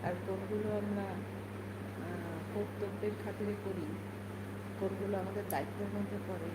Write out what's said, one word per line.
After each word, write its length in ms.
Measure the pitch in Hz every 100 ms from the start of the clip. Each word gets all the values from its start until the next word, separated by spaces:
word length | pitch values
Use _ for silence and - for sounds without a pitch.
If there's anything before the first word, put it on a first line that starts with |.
| 180
আর 60 | 180 190
কোনগুলো 400 | 190 196 208 214 208
আমরা, 260 | 208 202
আহ, 1300 | 196 185 - - - - - - - - - - - - -
কর্তব্যের 580 | 214 202 - 202 196 208 208 208
খাতিরে 300 | 196 208 202 202
করি, 220 | 180 151 101 - - - - - - - -
কোনগুলো 380 | 190 190 196 196
আমাদের 260 | 190 202 202
দায়িত্বের 380 | 147 202 - 202 208
মধ্যে 220 | 202 202 -
পড়ে। 220 | 175 170